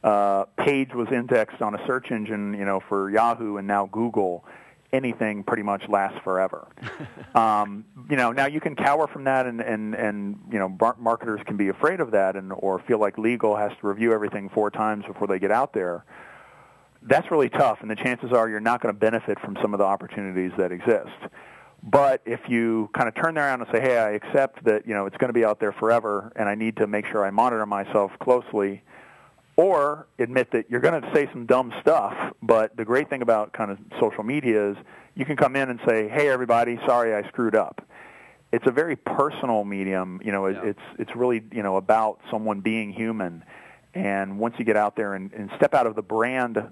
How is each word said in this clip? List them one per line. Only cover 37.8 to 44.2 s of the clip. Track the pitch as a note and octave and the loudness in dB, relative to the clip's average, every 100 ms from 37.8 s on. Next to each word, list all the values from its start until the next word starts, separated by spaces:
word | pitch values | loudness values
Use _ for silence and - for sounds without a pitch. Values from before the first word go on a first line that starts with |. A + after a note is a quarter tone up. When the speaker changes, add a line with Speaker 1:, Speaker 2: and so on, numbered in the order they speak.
| - - - - - _ _ | -20 -20 -20 -20 -20 _ _
Speaker 1:
It's | A#2+ C3+ | 2 2
a | |
very | B2 E3 C#3+ | 2 0 -2
personal | - - C#3+ - C3 A2 | -2 0 0 0 0 0
medium. | G2+ G2 G2 F#2+ F#2 F#2 | 0 -4 -2 -2 -4 -6
You | A2 | -2
know, | G2 F#2+ | 0 0
it, | G2 | -2
Speaker 2:
Yeah. | G#2 | -4
Speaker 1:
it's, | G2 - - | -6 -12 -10
it's | A2 A#2 | -8 -2
really, | B2 A#2 A2 | 0 0 -4
you | A2+ | -4
know, | G2+ F#2+ | 0 0
about | F#2+ A2 A2 - - | 2 2 2 -4 -8
someone | A2 A2 G2+ | -4 -2 -2
being | G2 A2+ G#2 | -2 -2 -4
human. | G2 A2+ A2 F2+ E2 - - - - _ | -6 -4 -4 -6 -8 -18 -20 -20 -20 _
And | F3+ G2+ G2 | -6 -2 -2